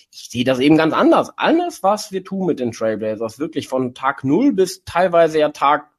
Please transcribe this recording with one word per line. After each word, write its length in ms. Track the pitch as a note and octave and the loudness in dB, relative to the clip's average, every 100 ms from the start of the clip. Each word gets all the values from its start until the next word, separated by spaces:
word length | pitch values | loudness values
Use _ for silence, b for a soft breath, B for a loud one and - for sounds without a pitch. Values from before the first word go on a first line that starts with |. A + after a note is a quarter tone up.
| b | b
Ich 180 | - - | -20 -10
sehe 140 | A#2+ | -4
das 140 | B2 B2+ | -2 0
eben 180 | C#3+ D#3 | 4 4
ganz 160 | D#3+ | 2
anders. 380 | C3 B3 C4 A#2 - | 2 4 4 2 -2
Alles, 460 | E3 E4 F4 - | 0 2 0 -2
was 280 | F#3+ G#3 - | -2 -2 -4
wir 140 | F#3+ | -10
tun 220 | F#3 G3 F3+ | -8 -4 -2
mit 120 | - | -2
den 140 | A#2+ | -4
Trailblazers, 680 | A2+ A2+ G#2+ A2 G#2+ A2+ - | -4 -4 -2 -4 -4 -6 -6
wirklich 300 | E3 D3+ - | -8 -8 -6
von 260 | C3 B2+ | -4 -4
Tag 300 | - C3 - | -4 -6 -4
null 280 | C3+ D#3 C#4+ | 0 2 2
bis 320 | G3 F#3 - | 2 0 -4
teilweise 540 | - E3+ F#3 E3+ E3 D#3 | -6 0 2 4 4 2
ja 120 | D3+ | 0
Tag 400 | - C#3+ D3 - | 0 0 0 -2